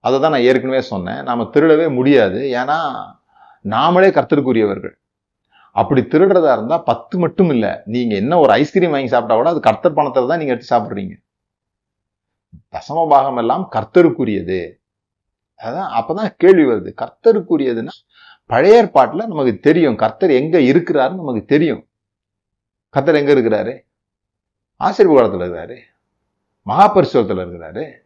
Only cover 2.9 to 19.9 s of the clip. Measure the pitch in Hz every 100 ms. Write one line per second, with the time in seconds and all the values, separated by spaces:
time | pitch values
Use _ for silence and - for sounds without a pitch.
2.9 | 123 98 - _ _ _ _ 101 110 151
3.9 | 180 190 151 - 147 131 117 104 98 95
4.9 | _ _ _ _ _ _ _ _ 101 113
5.9 | 139 123 151 190 190 156 120 110 170 -
6.9 | 117 - 185 170 - 180 131 101 - -
7.9 | 120 120 101 110 175 139 107 147 196 175
8.9 | 143 131 123 113 113 143 165 - 110 175
9.9 | 143 127 127 123 170 151 120 - 120 104
10.9 | 98 95 - _ _ _ _ _ _ _
11.9 | _ _ _ _ _ _ - _ - -
12.9 | 151 165 143 135 127 117 147 185 113 104
13.9 | - 170 120 117 101 85 92 82 - _
14.9 | _ _ _ _ _ _ _ 113 139 185
15.9 | 117 113 170 214 - 175 190 143 110 92
16.9 | 95 113 _ - 220 180 160 131 117 127
17.9 | - _ _ _ _ _ 120 165 233 208
18.9 | 143 127 160 226 160 131 101 - 180 156